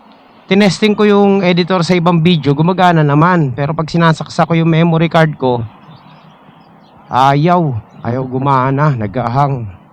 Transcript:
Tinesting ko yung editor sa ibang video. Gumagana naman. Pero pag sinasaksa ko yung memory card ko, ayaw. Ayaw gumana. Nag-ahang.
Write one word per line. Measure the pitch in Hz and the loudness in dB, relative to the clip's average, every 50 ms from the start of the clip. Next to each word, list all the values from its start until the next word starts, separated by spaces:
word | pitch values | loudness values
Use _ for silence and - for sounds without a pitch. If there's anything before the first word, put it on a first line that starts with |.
| _ - - _ _ _ _ - - - | _ -20 -20 _ _ _ _ -20 -6 -2
Tinesting | 190 196 208 190 160 - 214 214 208 | 2 2 2 2 2 0 0 0 0
ko | 208 208 | 2 2
yung | 208 202 202 202 196 196 196 190 | 2 4 4 4 2 2 0 0
editor | 180 180 175 180 156 190 185 165 | 0 0 0 0 0 -2 -2 0
sa | 156 180 | 0 0
ibang | 180 160 175 175 165 156 | 0 2 2 2 2 2
video. | 180 180 156 123 139 143 | 2 2 2 2 0 0
Gumagana | 139 160 175 190 180 185 180 170 160 151 | 0 0 -2 0 2 2 2 4 2 2
naman. | 143 143 151 160 180 185 175 151 131 120 | 2 2 2 2 2 2 2 0 -2 -2
Pero | - 139 143 160 | -4 -6 -6 -4
pag | - 160 | -6 -6
sinasaksa | 151 - 170 170 165 156 - 151 - - - 165 - | -4 -2 0 2 2 0 0 -4 -12 -2 -2 -2 0
ko | 170 | 0
yung | 165 165 165 160 | 0 0 0 2
memory | 156 165 170 160 160 170 160 - | 2 2 2 0 0 -2 0 0
card | 165 160 156 147 | 0 0 0 -2
ko, | - 135 127 123 120 113 110 - - - - - - _ - - - - - - _ _ - - - - _ - - _ _ _ - - - - | -4 -2 -2 -2 -2 -6 -10 -14 -20 -20 -20 -20 -20 _ -20 -20 -20 -20 -20 -20 _ _ -20 -20 -20 -20 _ -20 -20 _ _ _ -20 -16 -6 -2
ayaw. | 123 135 139 139 143 151 180 175 180 165 147 123 107 - - - - | 0 2 2 2 2 2 2 2 0 0 -2 -4 -6 -10 -14 -20 -14
Ayaw | - 113 120 131 131 | -10 -8 -6 -6 -6
gumana. | 127 123 131 135 143 139 131 127 135 135 135 151 156 139 | -6 -6 -4 -2 0 0 0 0 0 0 0 0 0 -2
Nag-ahang. | 113 107 101 92 127 117 117 120 139 143 135 139 123 113 101 90 - - - | -2 -6 -6 -6 -6 -6 -4 -2 -2 -2 -2 -2 -6 -8 -12 -16 -18 -20 -20